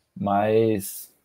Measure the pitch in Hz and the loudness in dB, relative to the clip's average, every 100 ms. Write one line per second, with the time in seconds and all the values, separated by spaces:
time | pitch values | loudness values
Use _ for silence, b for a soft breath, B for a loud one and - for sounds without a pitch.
0 | _ - 101 101 107 110 113 110 98 - | _ -6 0 0 2 2 2 0 -6 -14
1 | - _ | -18 _